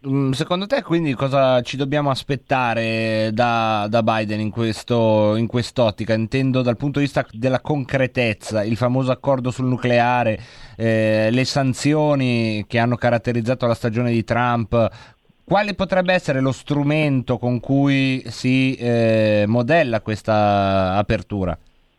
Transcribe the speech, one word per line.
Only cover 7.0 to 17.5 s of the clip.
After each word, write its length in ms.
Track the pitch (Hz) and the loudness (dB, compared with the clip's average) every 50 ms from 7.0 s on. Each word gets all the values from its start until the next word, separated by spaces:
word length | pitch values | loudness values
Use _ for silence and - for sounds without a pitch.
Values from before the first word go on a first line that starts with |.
| 143 | -2
vista 200 | 135 - 151 135 - | 0 -2 -4 -4 -6
della 300 | - 113 113 131 131 127 | -6 -4 -2 0 0 0
concretezza, 1040 | - - 151 147 131 - - 135 131 120 - 139 120 113 104 - - - 110 110 101 | -2 -2 -2 -2 -2 -2 -2 -2 0 0 0 0 0 0 -2 -4 -6 -4 -2 -2 0
il 120 | 107 117 | 0 -2
famoso 360 | 107 123 123 123 131 135 127 127 | 0 0 0 0 0 0 0 -2
accordo 380 | - - 139 139 131 120 127 120 | -2 0 -2 -2 0 -2 -4 -6
sul 140 | - 127 | -4 -2
nucleare, 720 | 127 127 120 - 127 120 120 117 120 123 123 120 113 107 - - - - - - - - | -2 -2 -2 0 2 2 2 2 2 2 0 0 0 -2 -4 -8 -16 -20 -20 -20 -18 -10
eh, 520 | - 113 113 113 110 110 110 110 110 110 110 | -4 -2 0 2 2 2 2 2 2 2 2
le 140 | 117 127 131 | 2 0 0
sanzioni 1200 | - - 143 135 131 120 - - 143 151 156 151 151 147 139 131 127 120 117 113 110 107 107 98 | 0 0 -2 0 -2 -2 -2 0 0 0 2 2 2 0 0 0 0 0 0 0 -2 -2 -4 -6
che 120 | - - 117 | -4 -2 0
hanno 180 | 117 120 123 | 0 0 0
caratterizzato 720 | 113 - 120 117 117 - 123 117 120 113 113 131 120 - | 0 0 0 0 0 -2 -2 -2 -2 -2 -2 -2 -2 0
la 80 | 117 113 | -2 -2
stagione 360 | - - 120 107 113 120 120 | -2 -2 -4 -2 -2 -2 0
di 140 | 117 117 107 | 0 0 0
Trump. 640 | - 117 117 123 123 120 117 113 - - 117 113 101 - - - - - _ _ _ _ _ _ | 0 -2 -2 0 0 0 -2 -2 0 2 2 2 2 -2 -6 -20 -20 -20 _ _ _ _ _ _
Quale 300 | - 175 196 208 208 196 | 0 0 0 0 0 -2
potrebbe 380 | - 190 - 190 185 185 180 185 | -4 -4 0 0 0 2 2 0
essere 260 | 185 - - 143 131 | 0 0 0 -2 0
lo 120 | 131 135 127 | 0 0 -2
strumento 840 | - - - 143 147 143 143 151 156 156 147 139 131 117 - 127 113 | -4 -4 -4 -2 0 0 0 2 2 2 2 0 0 0 -2 -4 -2
con 220 | - 123 | -2 -2